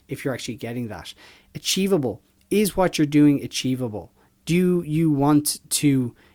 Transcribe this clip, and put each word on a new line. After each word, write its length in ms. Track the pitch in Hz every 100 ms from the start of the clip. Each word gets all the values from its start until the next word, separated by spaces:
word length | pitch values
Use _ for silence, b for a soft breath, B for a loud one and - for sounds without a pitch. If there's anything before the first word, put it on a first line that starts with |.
| b
if 180 | 131 147
you're 80 |
actually 220 | 117 - 110
getting 320 | 117 120 113
that. 260 | 90 - - B B B 151
Achievable. 640 | - 185 196 185 127 - _ _ -
Is 260 | 202 202 -
what 220 | 175 -
you're 80 | 147
doing 360 | 147 147 139
achievable? 720 | 120 - 127 127 123 104 - _ b _ -
Do 360 | 170 180 175
you 300 | 151 156 160
want 500 | 139 143 147 147 - -
to, 460 | - 147 135 120 - b